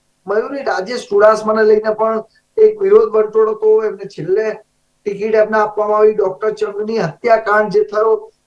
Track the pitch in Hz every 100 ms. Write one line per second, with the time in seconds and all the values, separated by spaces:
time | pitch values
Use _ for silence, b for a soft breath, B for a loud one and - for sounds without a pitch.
0 | _ _ 185 208 262 277 226 180 190 240
1 | - 202 214 214 214 220 214 214 220 214
2 | 220 226 - b _ - 214 214 196 214
3 | 220 214 208 220 220 214 214 220 214 196
4 | 196 - 160 202 220 214 _ _ _ _
5 | 208 196 220 214 214 220 214 214 208 214
6 | 214 208 190 185 214 - 208 196 214 226
7 | 170 - 240 220 202 214 214 196 208 208
8 | 220 214 - _